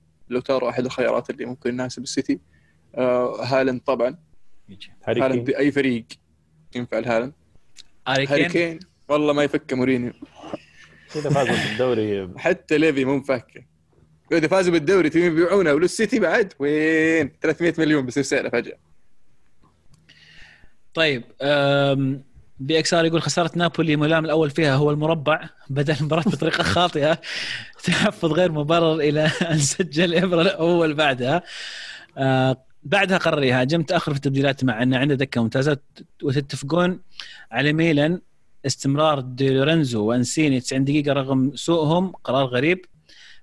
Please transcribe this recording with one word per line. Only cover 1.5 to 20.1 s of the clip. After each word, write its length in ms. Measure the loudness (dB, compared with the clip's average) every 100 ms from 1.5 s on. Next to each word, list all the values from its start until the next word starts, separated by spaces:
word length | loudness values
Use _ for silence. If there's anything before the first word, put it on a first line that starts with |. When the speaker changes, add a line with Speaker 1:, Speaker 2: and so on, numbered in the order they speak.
| -6 -6
Speaker 1:
يناسب 340 | -6 -8 -8
السيتي. 360 | -8 -6 -4 -4 _ _ _ _ _ -2
آه، 480 | 0 0 -2 -4
هالاند 380 | -2 0 0 -2
طبعًا. 360 | -4 -2 -2 -4 _ -20 -20 -20 -20 -20 -20 -12
Speaker 2:
هاري 180 | -4 0
Speaker 1:
هالاند 120 | 2
Speaker 2:
كين. 100 | 0
Speaker 1:
بأي 280 | -2 0 0
فريق 340 | 0 0 -2 -8 -20 _ _ _ _ _ -12
ينفع 220 | -6 -6
الهالاند. 360 | 0 -2 -2 -10 _ -20 -20 -20 -20 -12 -4
Speaker 3:
هاري 200 | -2 0
Speaker 1:
هاري 180 | 0 2
Speaker 3:
كين. 60 |
Speaker 1:
كين. 280 | 0 -2 -6 -16 _ -2
والله 240 | 0 2
ما 100 | 2
يفك 300 | 2 0 -4
مورينيو. 400 | -2 0 0 -2 -10 -20 -20 -16 -16 -16 -20 -20 -20 -12 -6
Speaker 2:
إذا 140 | 0
فازوا 260 | 0 2 0 -2
بالدوري. 600 | -2 0 0 0 -2 -6
Speaker 1:
<laughs> 80 | -4
حتى 400 | -2 -2 0 2
ليفي 280 | 2 2 0
مو 120 | -2
مفكر. 480 | -2 -4 -6 -20 -20 _ _ _ _ _ -2
إذا 160 | 0 2
فازوا 260 | 2 2
بالدوري 360 | 2 2 2 4
تبي 160 | 2 2
يبيعونه 480 | 2 2 2 2
وللسيتي 460 | 2 2 0 0 2
بعد؟ 340 | 2 2 0 -2
وين؟ 720 | -2 0 2 2 2 2 -2 -2
ثلاثمية 320 | -4 0 -2 0
مليون 280 | 2 2 0
بس 140 | -4
سعره 300 | 0 -2 0
فجأة. 280 | -2 -4 -12 _ -20 -20 -20 -20 -20 -20 -20 _ _ -20 -20 _